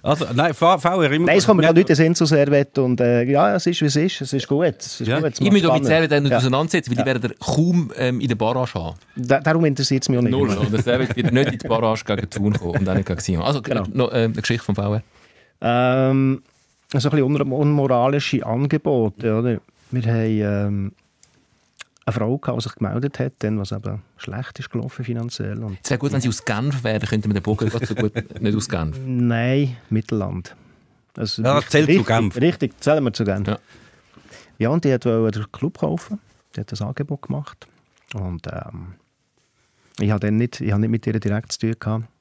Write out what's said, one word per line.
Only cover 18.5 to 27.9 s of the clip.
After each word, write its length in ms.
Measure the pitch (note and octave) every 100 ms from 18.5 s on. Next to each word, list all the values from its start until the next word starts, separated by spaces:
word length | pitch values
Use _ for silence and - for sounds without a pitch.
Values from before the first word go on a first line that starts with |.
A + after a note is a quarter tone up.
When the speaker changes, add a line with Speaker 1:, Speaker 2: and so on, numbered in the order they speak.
| A2+ C#3+ D3+ D#3 C3 A2 - A#2
Speaker 2:
oder? 260 | A2 B2 A2+ _ _ _
Wir 120 | B2+
haben, 140 | A2+ A2+ A2+ G#2+ G2+ G2+ G2+
ähm, 260 | G2+ G2 _ _ _ _ _ _ _ _ _ - _
eine 80 | -
Frau 240 | G#2+ A2 C3+
gehabt, 200 | - A#2
die 40 |
sich 120 | A2+ -
gemeldet 420 | G2+ A2 C#3 -
hat, 140 | C3 _
dann, 180 | G#2+ G#2+
was 120 | G2
eben 300 | G#2 G2+ G2+ - _
schlecht 420 | - G2 B2+ -
ist 120 | -
gelaufen 340 | A#2 B2+ -
finanziell. 580 | B2 A#2 A#2 - G2+ G#2+
Und 140 | A2 F#2
Speaker 3:
Es 60 | -
wäre 80 | B2
gut, 120 | C#3
wenn 120 | C3+
sie 80 | B2
aus 120 | G#2+
Genf 400 | - G#2+ C#3 C3+
wäre, 180 | A#2 G#2+
dann 60 | -
könnte 180 | A2 G#2+
man 60 |
den 80 | G2+
Bogen 260 | G#2 G#2+ A2
gerade 160 | A#2
so 100 | -